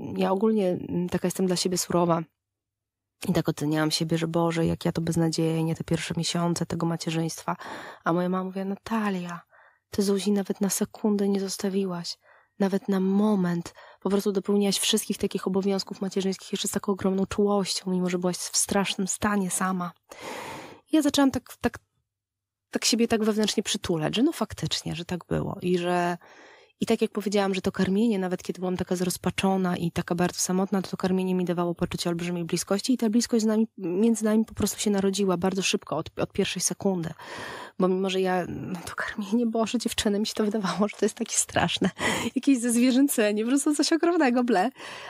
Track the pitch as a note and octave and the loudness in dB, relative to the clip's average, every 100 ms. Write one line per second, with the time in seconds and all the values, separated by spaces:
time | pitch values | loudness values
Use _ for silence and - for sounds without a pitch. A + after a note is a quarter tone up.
0 | - F#3+ F#3 F#3+ A3 A3 F#3 F3+ - F3 | -6 -2 0 2 2 4 2 0 -2 -2
1 | F3 F3+ F3+ - F#3+ F3 F#3+ F3+ - F3 | -2 -2 -2 0 0 0 0 -2 0 2
2 | F3 E3+ E3 _ _ _ _ _ _ _ | 4 2 -2 _ _ _ _ _ _ _
3 | _ _ - E3 F3 - D3 D#3 D#3 - | _ _ 0 0 0 -2 0 2 0 0
4 | D#3+ E3 E3 E3+ E3+ E3 E3+ E3+ F3 E3+ | -2 0 0 2 2 2 0 0 -2 0
5 | E3 E3 E3 D#3+ D#3+ D#3+ D#3+ D#3+ - D#3+ | 0 2 2 2 0 0 0 -2 -2 -2
6 | - E3+ D#3+ E3+ E3+ E3+ E3 E3+ E3+ E3 | -2 -4 -2 0 0 0 -2 -2 -2 -2
7 | E3+ D#3+ E3 - - F3+ - - - - | -2 -2 -4 -4 -6 -8 -8 -14 -14 -6
8 | F3+ E3+ F3+ F#3 F#3 F#3+ F#3+ G3 - A3+ | -2 0 0 -2 -4 -6 -6 -6 -4 -2
9 | G#3 F#3 F3 E3+ - _ - _ _ - | -2 -4 -6 -12 -16 _ -20 _ _ 0
10 | G3 G3 F#3+ G3+ F#3+ - G3 - G3+ - | 2 2 2 0 0 -2 -2 0 -4 -2
11 | A3 G3+ G3+ G3 F#3+ - G3 F#3+ F#3+ F3 | 0 2 2 0 -2 -4 -2 -2 -4 -6
12 | E3+ - _ _ _ _ G3 G3 - F#3+ | -10 -12 _ _ _ _ 0 0 0 0
13 | F#3+ G3 G#3+ G3+ F3+ E3+ - - - - | 2 2 4 2 2 0 -4 -14 -20 -8
14 | F#3+ G3+ G#3 G3 G3 G3+ G3+ F#3 - G#3+ | -2 0 0 -2 2 2 2 2 0 0
15 | - G3+ G3+ F#3+ G3 F#3+ G3 F#3+ - - | 0 -4 -2 -2 -2 0 0 -2 -4 -8
16 | F#3+ G3+ F#3+ F#3 - G3+ G#3 - - F#3+ | -4 -2 -2 -4 -6 -6 -4 -4 -4 -2
17 | G3 F#3+ F#3+ - G3+ G3+ F#3 - F#3+ F#3 | 0 0 0 0 2 2 0 -4 -2 -2
18 | F3+ F3+ F3+ F3 - - - G3+ F#3 - | 0 0 -2 -4 -4 -2 0 2 0 -2
19 | F#3 - G#3 G#3 F#3 - F#3 F#3 F3 - | -4 -2 0 0 0 -2 -2 -2 -4 -10
20 | _ - - - - - - - _ D#4 | _ -16 -12 -12 -12 -14 -16 -20 _ 4
21 | C#4+ - C4+ - - - B3 - - _ | 4 4 4 2 -8 -4 -4 -4 -12 _
22 | _ _ _ _ _ _ _ - - A3 | _ _ _ _ _ _ _ -4 0 2
23 | A#3 A3+ A3 G#3+ G#3 - - G#3+ - E3 | 2 4 2 2 2 0 -2 -4 -2 0
24 | D3+ F3+ D4 - A3 - D#3+ - E3 D#3+ | 0 2 0 0 -6 -4 -4 -4 -4 -6
25 | E3+ F3 - D#3+ D3+ F3+ F3+ F3+ F3 F3+ | -6 -8 -2 -4 -2 -4 0 0 2 0
26 | F3 F3 - - - - _ _ - A3+ | 0 -2 -8 -20 -20 -20 _ _ 0 2
27 | A3 G#3+ G3+ G3+ G3 F#3 G3 F#3+ F#3+ G3 | 0 -2 0 2 2 0 -2 0 2 4
28 | A#3 G3 F#3 F3+ - F3+ F#3 F3+ F#3 F3+ | 2 2 -2 -4 -6 -6 -4 -4 -2 -2
29 | F3+ - F3+ - F#3+ F#3+ F#3 F3+ E3+ - | -2 -2 -4 0 0 2 0 0 -2 -4
30 | - E3+ F3 - - F#3 G3 F#3+ - - | -2 0 0 0 0 0 2 0 -2 -4
31 | F#3 F#3 F#3 F#3 F3+ F3 F3 E3+ E3+ E3+ | 0 0 2 0 0 0 -2 -2 -4 -2
32 | F3 E3+ F3 F3 E3 F3 - G3+ - B3 | -2 -2 -2 -4 -2 -4 0 -2 2 2
33 | A3+ A#3+ - A#3 A3 G#3+ A3+ - F3+ F3+ | 2 2 2 2 4 2 0 -2 -4 2
34 | A#3 A3 G#3+ G#3+ A3 - G3+ - G#3+ G3+ | 4 4 2 2 2 -2 -2 0 0 2
35 | G3 G3 G3 F3 F#3 F#3+ F3+ G3 - D3 | 2 2 0 2 2 0 0 -2 -2 -6
36 | - - - - F#3 F3+ - F3 G3+ F#3 | -6 -6 -4 0 -2 -2 -4 0 0 0
37 | D#3+ - - - - - - - F#3 F#3 | -4 -8 -14 -12 -12 -12 -14 0 2 2
38 | F#3+ F#3+ F#3 F#3 E3+ - - F3+ - - | 0 0 0 0 -2 -6 -8 -8 -8 -8
39 | - - G3 A#3 A#3 A3+ A3 A#3 A#3 - | -6 -6 -2 0 2 0 0 0 -2 -2
40 | A3 G3+ G#3+ - G#3+ A3 F#3 F3 G#3+ - | 0 0 -2 0 0 0 -2 0 -2 2
41 | G3+ - A3+ - - - E3+ - F#3+ - | -2 -2 -4 -4 -2 0 0 0 -2 0
42 | - - A#3 B3+ - C4 A#3+ A#3 B3+ B3 | -2 -2 -2 0 2 4 4 4 6 6
43 | C#4 - G#3 G#3 A3+ C#4 D4+ D4+ D4 E4 | 4 4 2 2 2 2 2 2 2 4
44 | E4+ F4 C4+ B3 B3 F#3 A3 - - - | 4 4 4 4 4 4 2 -2 -14 -14